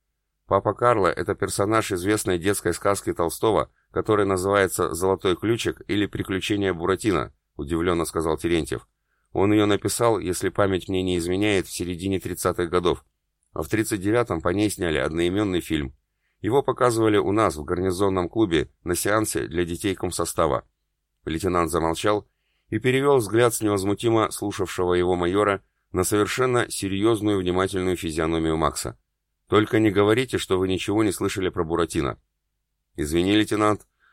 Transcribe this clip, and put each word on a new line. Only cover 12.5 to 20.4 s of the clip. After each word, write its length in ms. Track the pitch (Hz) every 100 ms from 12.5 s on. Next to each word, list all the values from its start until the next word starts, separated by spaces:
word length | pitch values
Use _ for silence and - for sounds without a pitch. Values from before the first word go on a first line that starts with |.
| 85 87
годов. 340 | 90 87 69 _ _ _ _ _
А 80 | -
в 60 | 80
тридцать 320 | 107 107 104
девятом 400 | 98 120 113 85
по 100 | 90
ней 200 | 95 107
сняли 280 | 95 87 73
одноимённый 640 | 76 82 87 98 104 90
фильм. 360 | - 80 67 - _ _ _ _
Его 200 | - 139
показывали 540 | 135 120 123 113 110 104
у 160 | 85
нас 240 | 104 101 76
в 80 |
гарнизонном 640 | 71 87 95 87 101 95 87
клубе 420 | 113 107 80 64 _
на 100 | 82
сеансе 520 | 87 101 107 107 76 55
для 160 | 82
детей 300 | 85 85 101
комсостава". 680 | 92 92 - 85 -